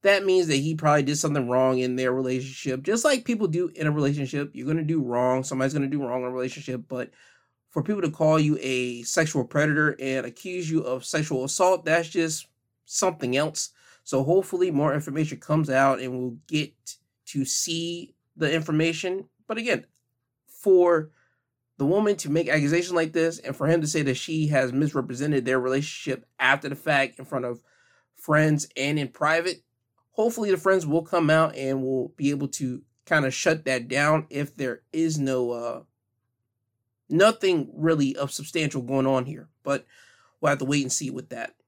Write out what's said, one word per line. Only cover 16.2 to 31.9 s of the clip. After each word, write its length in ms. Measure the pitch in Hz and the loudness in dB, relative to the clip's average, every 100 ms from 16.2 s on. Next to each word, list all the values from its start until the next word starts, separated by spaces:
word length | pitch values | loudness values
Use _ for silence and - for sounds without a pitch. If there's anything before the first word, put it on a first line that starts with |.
| 127 117 - | -6 -8 -4
get 520 | 156 151 _ - - _ _ - | -4 -4 _ -20 -20 _ _ -8
to 180 | 143 | -6
see 680 | 135 - - 165 170 170 - _ _ - | -4 -4 -4 -4 -6 -8 -12 _ _ -4
the 160 | 151 | 0
information. 720 | 160 156 151 165 160 185 190 - _ _ | 0 0 0 0 0 -4 -6 -8 _ _
But 120 | 220 | -6
again, 280 | 233 156 - _ _ _ _ _ _ | -2 -4 -4 _ _ _ _ _ _
for 640 | - 208 185 175 165 156 _ _ _ _ _ _ _ | -6 4 6 8 4 0 _ _ _ _ _ _ _
the 100 | 139 | 0
woman 300 | 190 214 202 | 2 2 0
to 140 | 143 | 0
make 180 | 156 170 | 0 2
accusations 440 | 156 143 170 180 | 2 2 0 0
like 200 | 175 160 | -2 0
this 260 | 165 165 165 | 0 0 -2
and 160 | - | -12
for 140 | 131 143 | -4 2
him 120 | 170 | 2
to 60 | 151 | 2
say 160 | 151 | 0
that 140 | 139 127 | 0 -2
she 320 | - 160 151 | -4 -2 2
has 240 | 143 131 | 2 2
misrepresented 720 | 127 147 147 131 123 147 143 | 0 0 -2 -6 -4 -2 0
their 160 | 127 131 | 0 0
relationship 680 | 127 135 151 - - 127 _ _ | 0 -2 -2 -8 -8 -8 _ _
after 300 | 131 139 143 | 2 2 -2
the 60 | |
fact 440 | 139 160 143 135 - | -6 0 0 0 -4
in 60 | |
front 200 | 131 139 | -8 -6
of 160 | 123 120 _ _ _ _ _ _ | -6 -8 _ _ _ _ _ _
friends 500 | - 151 156 151 - - | 2 4 4 2 -2 -4
and 220 | 139 151 | -2 -2
in 100 | 135 | -4
private, 540 | - 147 165 175 - _ _ _ _ _ | -2 0 2 0 -6 _ _ _ _ _
hopefully 400 | - 226 226 208 | 0 0 0 0
the 60 | 180 | 2
friends 280 | 190 190 | 4 2
will 180 | 160 160 | 2 0
come 280 | 160 175 156 | 0 0 4
out 240 | 160 160 | 4 4
and 280 | - 135 135 | 0 -4 -2
will 260 | 131 | -2